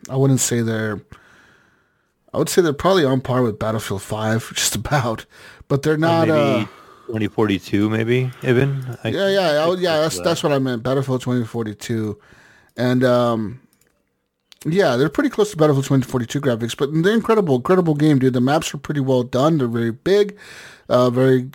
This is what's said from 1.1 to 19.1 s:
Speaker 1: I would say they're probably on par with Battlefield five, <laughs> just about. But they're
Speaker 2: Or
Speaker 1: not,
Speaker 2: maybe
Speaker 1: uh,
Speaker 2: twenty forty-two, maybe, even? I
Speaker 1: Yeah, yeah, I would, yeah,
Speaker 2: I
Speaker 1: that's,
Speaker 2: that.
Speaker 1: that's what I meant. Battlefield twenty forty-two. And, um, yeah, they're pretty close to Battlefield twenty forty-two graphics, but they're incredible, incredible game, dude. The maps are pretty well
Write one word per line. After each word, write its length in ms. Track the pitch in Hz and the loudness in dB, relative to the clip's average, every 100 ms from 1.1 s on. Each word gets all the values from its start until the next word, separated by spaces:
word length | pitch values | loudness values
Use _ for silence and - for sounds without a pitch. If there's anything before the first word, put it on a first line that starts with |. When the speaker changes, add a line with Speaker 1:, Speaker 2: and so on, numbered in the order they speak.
| - _ - _ _ _ _ _ _ _ _ _ | -20 _ -20 _ _ _ _ _ _ _ _ _
Speaker 1:
I 60 | - | -4
would 100 | 151 | 0
say 140 | - | 2
they're 100 | 170 | 2
probably 320 | 135 175 190 | 0 2 2
on 160 | 139 131 | 2 0
par 220 | - 127 | 0 0
with 160 | 123 107 | 0 -2
Battlefield 420 | 110 110 - 95 | -4 -4 -4 -8
five, 500 | - 107 110 113 - | -6 -4 -2 -2 -4
<laughs> 40 | |
just 220 | - - 104 | -4 -4 -4
about. 500 | - 147 120 110 - - - - - | -2 -2 -2 -6 -10 -20 -20 -20 -4
But 140 | 139 | -2
they're 120 | 156 | 0
Speaker 2:
Or 40 | 156 | 0
Speaker 1:
not, 300 | 165 165 160 | 2 2 2
Speaker 2:
maybe 120 | 156 | 2
Speaker 1:
uh, 260 | 143 123 107 - - - - | 2 0 -2 -10 -20 -20 -10
Speaker 2:
twenty 180 | 110 104 | -4 -2
forty-two, 640 | - 107 98 - 101 107 | 0 0 0 0 0 0
maybe, 400 | 110 113 127 127 - | 0 0 0 -2 -4
even? 540 | 131 123 139 139 127 113 | 0 2 2 -2 -8 -8
I 40 | 110 | -6
Speaker 1:
Yeah, 200 | 139 196 | -2 0
yeah, 340 | 196 175 147 | 0 2 2
I 40 | 165 | 0
would, 120 | 185 | 0
yeah, 180 | 180 156 | 0 0
Speaker 2:
I 20 | |
Speaker 1:
that's, 180 | 160 - | 0 -2
Speaker 2:
that. 80 | |
Speaker 1:
that's 180 | 165 165 | -2 -2
what 100 | 165 | 0
I 60 | 139 | 0
meant. 240 | 131 120 | 0 -2
Battlefield 380 | 123 135 131 127 | -2 -2 -2 -4
twenty 240 | 127 123 | -2 -2
forty-two. 760 | 117 117 107 104 - 113 107 98 _ - - _ _ - | -2 -6 -8 -8 -6 -4 -4 -8 _ -20 -20 _ _ -4
And, 260 | 123 127 | -2 2
um, 560 | 127 123 120 113 107 123 _ _ _ _ _ _ _ _ _ _ 151 | 2 2 2 -2 -4 -10 _ _ _ _ _ _ _ _ _ _ -2
yeah, 300 | 180 170 123 | 0 2 2
they're 140 | 151 | 0
pretty 180 | - 277 | 0 -2
close 220 | - 208 | 0 -2
to 80 | 160 | 2
Battlefield 260 | 156 139 | 2 2
twenty 200 | 135 139 | 2 0
forty-two 360 | 123 127 113 143 | 0 -4 -4 -4
graphics, 340 | 139 113 113 | -2 -2 -4
but 140 | - 143 156 | -4 -2 0
they're 100 | 180 | 2
incredible, 440 | 226 - 220 175 127 | 2 2 0 2 0
incredible 380 | 120 185 170 | 2 2 2
game, 240 | 147 156 139 | 2 4 4
dude. 140 | 131 | 2
The 80 | 123 | 2
maps 320 | 127 156 - | 2 0 -2
are 60 | 151 | -8
pretty 220 | - 147 | -6 -4
well 220 | 135 | 0